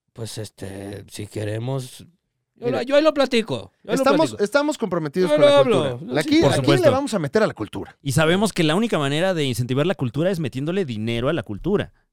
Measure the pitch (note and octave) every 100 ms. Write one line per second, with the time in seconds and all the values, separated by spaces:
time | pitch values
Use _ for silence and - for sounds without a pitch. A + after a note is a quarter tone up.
0 | _ - A2 - G#2 - F#2+ G2 G2 G2
1 | - - G2+ A2+ G#2+ A2 A#2+ C3+ B2+ -
2 | - _ _ _ _ _ A#3+ C4 B3 C#4+
3 | D#4 D4 C4 A#3 G3 A#2 G2 _ - -
4 | C4 C#4+ D#4+ G#3+ G3+ C#4+ D4 - G3+ F3
5 | D3+ F3 F#3 D4+ D4 C#4+ B3+ G#3 C#3 A#2+
6 | G3 - D4+ D4+ C3+ - B2 C#3+ E4 -
7 | C#4+ G#3 C#3+ A3 F#3+ - G#2 G2+ E2+ -
8 | C#3 C3+ D#3+ F#3 G#3 - D#3 E3+ A3+ F3
9 | C#3 D3 F#3+ E3+ C3+ B2 B2 B2+ E3 F#3+
10 | B2 C#3 F3 F3 C#3+ B2+ D3 F#3+ D#3 G#2+
11 | A2 A#2 B2+ D#3+ - G2+ E3+ G3 F2+ _
12 | _